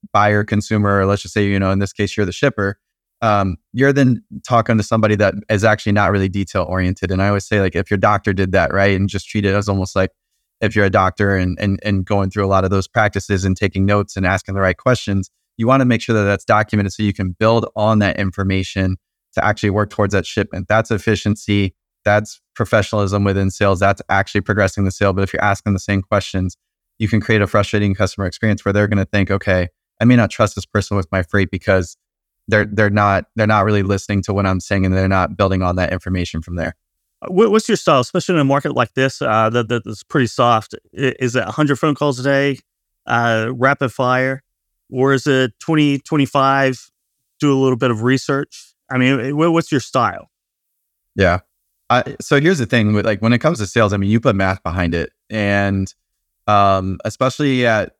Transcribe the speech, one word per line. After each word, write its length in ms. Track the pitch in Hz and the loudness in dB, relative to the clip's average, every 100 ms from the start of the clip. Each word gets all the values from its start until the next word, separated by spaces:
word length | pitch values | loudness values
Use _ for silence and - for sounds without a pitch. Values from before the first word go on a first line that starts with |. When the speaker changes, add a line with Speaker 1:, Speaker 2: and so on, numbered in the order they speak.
| - | -2
Speaker 1:
buyer, 300 | 104 104 104 | 2 4 2
consumer, 560 | 104 104 - 107 101 98 | 0 -2 0 0 2 2
or 80 | 95 | 2
let's 160 | 101 | 0
just 100 | - | -2
say, 140 | 104 101 | -2 0
you 100 | 98 | 2
know, 140 | 95 | 0
in 80 | 98 | 0
this 120 | 98 | -4
case, 240 | - 101 - | -4 -4 -2
you're 120 | 95 | -4
the 40 | |
shipper, 460 | - 143 113 98 98 _ _ _ _ | 0 -2 0 -4 -6 _ _ _ _
um, 340 | 113 104 98 87 _ | 0 2 0 -4 _
you're 200 | 120 139 | 0 2
then 300 | 139 131 117 - 104 - | 4 2 2 -4 -18 0
talking 300 | 120 113 110 | 0 2 0
to 60 | |
somebody 320 | 101 113 107 104 | 0 0 2 2
that 180 | 101 101 - | 2 0 -2
is 140 | 107 | 2
actually 300 | 110 104 110 | 2 2 2
not 180 | 101 95 | 2 2
really 180 | 101 95 | 2 0
detail 380 | 98 95 98 82 | -2 -4 -4 -2
oriented. 400 | 92 92 92 92 | -2 -2 -2 -2
And 100 | 95 | 0
I 100 | 101 | 0
always 180 | 101 - | 0 0
say, 140 | 107 | 0
like, 140 | 95 85 | 0 -2
if 140 | 92 | -2
your 80 | 101 | 2
doctor 340 | 104 101 - | 2 2 0
did 200 | 95 95 | 0 0
that, 200 | 95 82 | 2 2
right, 240 | 98 101 95 | 2 2 2
and 140 | 98 | -2
just 180 | 101 - | -4 -6
treat 180 | 107 101 | -2 0
it 100 | 98 | 0
as 120 | 104 | -2
almost 280 | 98 92 98 | -2 -2 -2
like 160 | 92 - _ _ _ _ | -2 -4 _ _ _ _
if 140 | 107 104 | -2 2
you're 100 | 98 | 2
a 60 | |
doctor 440 | 98 92 - 101 95 | 2 2 0 0 0
and, 220 | 92 90 | -2 -2
and, 200 | 101 98 | -2 -2
and 240 | 107 98 92 | -2 -4 0
going 240 | 101 95 | -2 -2
through 160 | 104 98 | -2 0
a 20 | |
lot 160 | 95 | 2
of 60 | 95 | 2
those 180 | 98 92 | 0 0
practices 560 | 120 104 98 - 98 | 0 0 -2 -2 -2
and 140 | 98 92 | 0 0
taking 300 | 101 95 98 | -2 0 0
notes 280 | 104 98 - | 0 -2 -2
and 120 | 92 | -2
asking 260 | 95 - | -2 -4
the 80 | 98 | -2
right 160 | 95 90 | -2 0
questions, 540 | 131 123 - 98 92 _ _ - | 0 0 0 -4 -4 _ _ -4
you 100 | 113 | 2
wanna 180 | 135 123 | 2 2
make 160 | 113 | 0
sure 120 | - | 0
that 120 | 110 101 | 0 0
that's 180 | 98 | 0
documented 480 | - 107 104 107 98 | 0 0 2 0 -2
so 100 | - | -2
you 120 | 104 | -2
can 180 | 98 92 | -2 -6
build 340 | 90 110 117 110 107 | 0 2 2 0 -2
on 220 | 107 107 | 0 2
that 200 | 101 - | 2 0
information 800 | 98 90 98 95 92 98 95 92 _ _ _ | -4 -2 -2 -2 -2 -4 -4 -4 _ _ _
to 100 | - | -2
actually 260 | 104 104 104 | -2 0 0
work 200 | 98 104 | 0 -2
towards 240 | - 101 | -2 0
that 120 | 98 87 | 0 -2
shipment. 420 | - 95 92 90 | -4 -4 -6 0
That's 240 | 110 113 | 0 0
efficiency. 840 | 104 - 104 104 101 - 101 98 - _ _ | -2 0 -2 -2 -4 -2 0 0 -6 _ _
That's 380 | 104 104 107 - _ - | 0 2 0 -10 _ -6
professionalism 680 | 117 110 101 107 98 101 | 0 0 0 -2 0 0
within 260 | 101 98 95 | 0 0 -2
sales. 300 | - 101 92 | 0 0 2
That's 220 | 98 98 - | 2 0 -2
actually 320 | 98 98 104 | -2 0 -2
progressing 420 | 95 104 95 - | 0 0 0 0
the 80 | 95 | -2
sale. 220 | - 101 | 0 0
But 100 | 92 | 0
if 80 | 95 | -2
you're 100 | - | -2
asking 280 | 104 101 - | -2 -2 -2
the 80 | 98 | -2
same 220 | - 98 | -2 -2
questions, 560 | - 104 - 95 92 - _ _ _ - | 0 -2 -2 -4 -6 -8 _ _ _ -6
you 80 | 110 | -2
can 140 | 113 | 0
create 200 | - 110 | 2 0
a 60 | 101 | 2
frustrating 480 | 107 98 104 101 98 | 0 0 0 0 0
customer 320 | 98 - 92 | -2 -2 -6
experience 380 | - 110 107 101 | -2 -2 0 0
where 80 | |
they're 140 | 101 104 | 0 0
gonna 180 | 101 95 | 0 0
think, 260 | 104 95 | -2 0
"Okay, 380 | 98 - 92 90 - _ - | -2 0 0 -2 -8 _ 0
I 40 | 117 | 4
may 120 | 123 | 4
not 120 | 104 | 2
trust 260 | - 107 - | 0 0 -2
this 100 | - | -4
person 320 | 104 - 101 | -4 -2 -4
with 120 | 92 | -2
my 140 | 95 | -4
freight 280 | 90 104 92 | -2 -2 -2
because 440 | 95 - 95 85 - _ _ _ _ - | -2 0 0 0 -10 _ _ _ _ -2
they're, 160 | 107 104 | 0 0
they're 240 | 101 104 | 0 2
not, 360 | 104 104 98 - - | 2 2 0 -2 -2
they're 100 | 107 | 0
not 160 | 107 | 2
really 200 | 101 104 | 2 0
listening 380 | 98 98 - 101 | 0 -2 -2 -4
to 100 | 92 | -2
what 120 | 101 98 | -2 0
I'm 140 | 95 | -2
saying, 260 | - 98 95 | -2 0 0
and 80 | |
they're 140 | 92 95 | 2 2
not 300 | 95 87 95 | 0 0 0
building 240 | 98 92 | 0 0
on 160 | 92 90 | 0 0
that 160 | 87 | -2
information 480 | 90 - 92 87 82 | -4 -4 -4 -4 -6
from 160 | 82 87 | -8 -8
there." 180 | - - _ _ _ _ | -8 -10 _ _ _ _
Speaker 2:
Uh, 100 | - | -4
what, 200 | 180 226 | 2 4
what's 180 | 214 - | 2 0
your 80 | 208 | 0
style, 240 | - 139 | 2 2
especially 340 | 123 180 - 170 | 2 -2 0 0
in 60 | |
a 40 | 135 | 2
market 280 | 139 151 | 0 0
like 200 | 123 120 | -2 -2
this, 280 | - 135 - | 0 -2 -2
uh, 280 | 139 110 110 | 0 2 2
that, 180 | 120 113 | 0 -2
that 140 | 120 110 | -4 -6
is 180 | 107 | -14
pretty 240 | - 160 123 | -6 -2 -2
soft? 480 | - 120 113 - - _ - | 2 2 2 -2 -14 _ -4
I-, 180 | 131 - | -4 -2
is 180 | 127 120 | -2 -2
it 80 | 92 | -4
a 40 | |
hundred 280 | 127 147 139 | -2 0 0
phone 160 | 156 143 | -2 -2
calls 240 | 147 123 | -2 -2
a 40 | |
day, 360 | 135 139 139 135 _ _ _ _ - | -2 0 -2 -6 _ _ _ _ -4
uh, 460 | 117 117 110 113 | -2 0 0 -2
rapid 400 | 127 131 143 131 | 0 0 0 -4
fire? 480 | - 123 127 131 135 - _ _ _ _ | -2 0 0 -2 -6 -14 _ _ _ _
Or 220 | 127 135 | -2 0
is 140 | 135 147 | 2 2
it 260 | 131 127 - | 0 0 -4
twenty, 400 | - 156 147 139 | -2 0 0 -2
twenty-five, 920 | - 156 131 139 135 135 135 127 - _ _ _ _ _ | -2 -2 0 0 2 2 0 -4 -12 _ _ _ _ _
do 140 | 147 | 0
a 60 | 135 | 2
little 180 | 135 120 | 2 2
bit 140 | 127 | 0
of 120 | 110 | 0
research? 720 | 120 131 - 139 143 - - _ - | 0 0 -2 -4 -6 -14 -20 _ -6
I 80 | 127 | 0
mean, 340 | 127 135 123 | 0 0 -2
wh-, 200 | 147 165 | 0 0
what's 200 | 165 - | 0 0
your 100 | 143 | -4
style? 480 | - 131 110 90 - _ _ _ _ _ _ _ _ 104 | -2 -2 -2 -4 -14 _ _ _ _ _ _ _ _ 0
Speaker 1:
Yeah. 240 | 92 90 - _ _ _ - | 0 0 -6 _ _ _ -2
I, 260 | 120 127 - | -2 -2 -10
so 180 | - 143 | -2 2
here's 200 | 156 175 | 2 0
the 60 | 113 | 0
thing 280 | 120 104 | 2 2
with, 120 | 104 107 | 2 0
like, 160 | 101 | 0
when 120 | 113 | 0
it 60 | 120 | 2
comes 200 | 156 170 | 0 -2
to 80 | 98 | -2
sales, 260 | 120 104 | 0 2
I 40 | 101 | 2
mean, 120 | 98 | 0
you 100 | 113 | 2
put 160 | 131 98 | 2 0
math 280 | 95 92 | 0 -2
behind 320 | - 87 85 85 | -4 -2 -2 -2
it. 160 | - _ _ | -6 _ _
And, 640 | 110 101 101 101 98 95 - _ _ _ _ - | -4 0 0 0 -2 -4 -10 _ _ _ _ 0
um, 520 | 104 101 95 95 92 110 | 2 4 2 -2 -6 -8
especially 600 | - 131 - 147 127 120 | -4 -4 -2 -2 0 0
at 300 | 110 95 | 0 -2